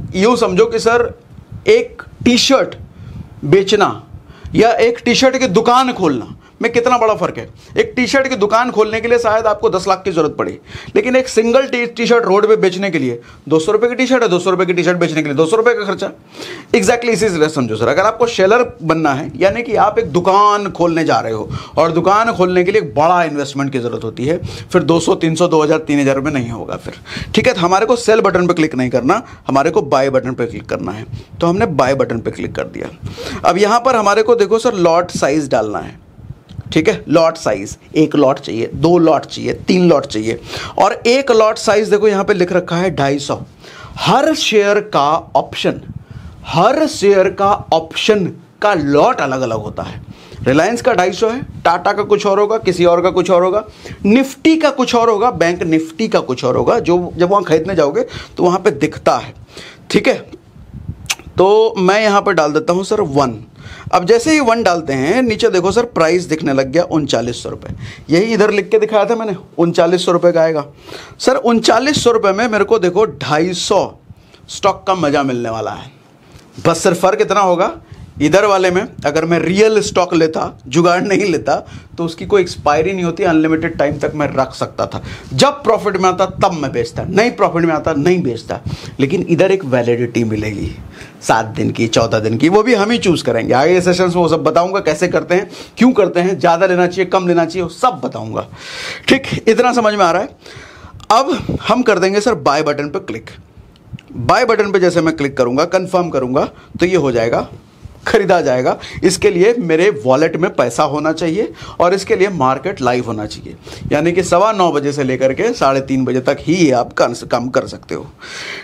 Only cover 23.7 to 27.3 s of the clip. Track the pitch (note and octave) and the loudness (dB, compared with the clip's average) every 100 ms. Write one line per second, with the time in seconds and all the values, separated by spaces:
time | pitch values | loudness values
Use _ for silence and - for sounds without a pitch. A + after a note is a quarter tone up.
23.7 | C3 A#2 A2 A2 A2 C3 F3+ - - - | -4 -4 -6 -8 -6 -4 -4 -6 -12 -2
24.7 | F3+ D3 E3 - F#3 E3 D#3+ F3 D#3+ D3+ | 0 2 2 2 0 0 0 2 2 2
25.7 | D#3+ D#3 C#3+ C3+ C3+ C#3+ C#3 A#2 G#2+ - | 0 0 0 2 0 -2 -4 -6 -8 -10
26.7 | F2+ - - - - - | -10 -12 -16 -14 -14 -4